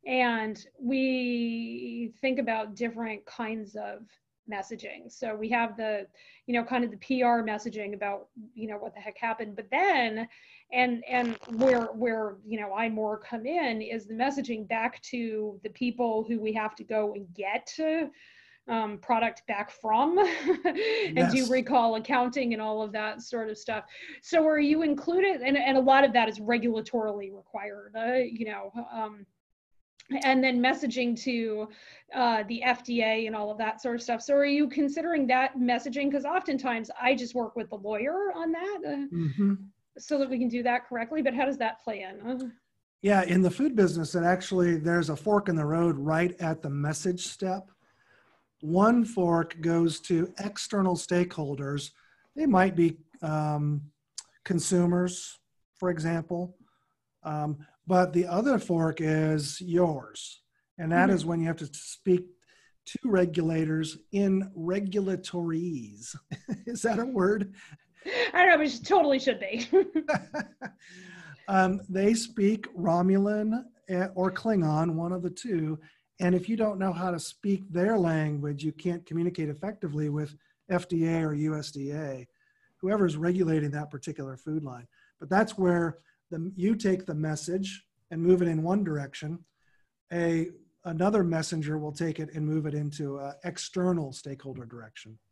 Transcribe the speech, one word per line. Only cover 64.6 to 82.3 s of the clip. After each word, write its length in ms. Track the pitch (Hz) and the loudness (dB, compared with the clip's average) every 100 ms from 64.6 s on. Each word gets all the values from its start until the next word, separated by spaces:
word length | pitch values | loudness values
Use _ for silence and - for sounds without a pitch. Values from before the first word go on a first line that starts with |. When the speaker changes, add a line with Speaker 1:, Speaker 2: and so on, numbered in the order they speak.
| 165 190 202 202 190 180 - 175 170 160 175 151 107 101 120 147 _ | -2 -2 0 -2 0 -2 -4 -4 -2 -2 -4 -6 -10 -16 -16 -16 _
Speaker 2:
<laughs> 360 | - - 214 - | -14 -8 -8 -8
Is 160 | 240 | -4
that 160 | 226 220 | 0 0
a 80 | 240 | -2
word? 480 | 247 185 208 196 - - 151 _ _ - 494 480 | 2 4 4 -2 -8 -20 -20 _ _ -6 -2 0
Speaker 1:
I 100 | 349 | 6
don't 60 | 370 | 6
know, 80 | 320 | 8
but 80 | 302 | 4
it 180 | 233 | -2
totally 340 | - 381 302 269 | 2 4 6 4
should 200 | 269 220 | 2 -2
be. 280 | 196 226 - | -4 -6 4
<laughs> 340 | 370 381 320 302 | 4 4 -2 -2
Speaker 2:
<laughs> 600 | 294 - 302 - - 262 _ - 180 180 175 - - - | -4 -4 -8 -10 -10 -16 _ -20 -20 -20 -20 -20 -18 2
Um, 300 | 190 185 190 190 | 4 6 2 -2
they 240 | 185 202 | 2 4
speak 540 | 226 - - 202 220 - - | 4 0 2 2 2 -4 -2
Romulan, 880 | 175 170 185 190 202 214 214 226 - _ - | 2 4 6 4 4 0 0 -2 -6 _ -4
eh, 200 | 180 190 | -2 -2
or 160 | 185 185 | 0 -2
Klingon, 640 | 185 226 208 160 151 170 | 0 0 2 4 2 2
one 180 | 160 170 | 0 -2
of 100 | 180 | -4
the 80 | 180 | -6
two. 480 | 180 247 175 156 156 - _ _ _ | -8 -4 -2 -2 -4 -10 _ _ _
And 140 | 180 | 2
if 120 | 180 180 | 2 0
you 100 | 226 | 0
don't 200 | 214 196 | 0 0
know 140 | 190 | -2
how 180 | 170 185 | -2 -2
to 80 | 170 | -4
speak 540 | - - 202 196 190 | -6 -6 -2 -2 -2
their 240 | 170 190 226 | 0 2 4
language, 680 | 170 160 156 147 147 143 | 2 2 0 -2 -4 -4
you 100 | 156 | -4
can't 340 | 151 180 175 175 | -4 -4 -4 -4
communicate 420 | 160 175 175 151 | -2 -2 -2 -6
effectively 600 | 147 196 202 175 147 151 | -4 -8 -6 -6 -2 -2
with 260 | 147 147 147 _ _ _ | -2 -6 -10 _ _ _
F 200 | 180 175 | -2 0
D 180 | 170 165 | 0 2
A 160 | 165 | 2
or 100 | 156 | 0
U 220 | 147 151 | 0 -2
S 160 | 151 143 | -2 -6
D 220 | 143 139 | -8 -8
A, 360 | 147 147 131 123 | -6 -8 -10 -12